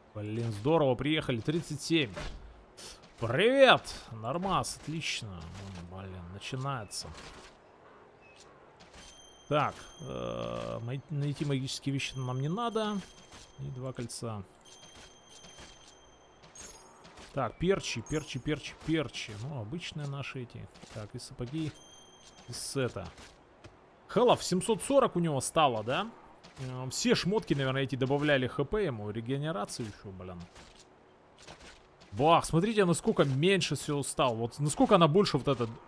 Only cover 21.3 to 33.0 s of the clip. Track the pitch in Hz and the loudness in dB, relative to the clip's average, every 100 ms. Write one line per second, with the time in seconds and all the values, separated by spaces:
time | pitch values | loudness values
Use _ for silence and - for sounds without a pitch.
21.3 | - 123 156 156 - - - - - - | -8 -6 -4 -6 -8 -16 -20 -20 -20 -20
22.3 | - - 120 - 135 123 - 87 - - | -20 -14 -10 -6 -2 -2 -4 -10 -14 -20
23.3 | - - - - - - - - - 240 | -20 -20 -20 -20 -20 -20 -20 -4 4 6
24.3 | 185 - 180 175 214 - 277 233 175 170 | 6 4 0 0 0 2 4 4 4 0
25.3 | 139 - 165 147 113 107 151 220 - - | 0 0 4 4 4 -2 -2 -4 -10 -20
26.3 | - - - 127 127 131 - 247 214 165 | -20 -20 -14 -10 -8 -6 0 4 4 4
27.3 | 214 - 143 135 131 135 127 127 143 151 | 0 2 2 2 0 0 0 2 2 4
28.3 | 139 127 - 139 214 185 113 104 107 117 | 4 2 0 -2 0 0 -2 -6 -6 -4
29.3 | 139 151 185 202 - 113 - 104 92 92 | -2 -2 -4 -6 -6 -8 -10 -14 -14 -12
30.3 | 87 87 - - - - - - - _ | -12 -14 -18 -20 -20 -20 -20 -20 -20 _
31.3 | - - - - - - - - 101 147 | -20 -20 -20 -20 -20 -20 -20 -8 2 6
32.3 | 165 - 160 208 214 180 165 | 6 6 4 4 6 4 4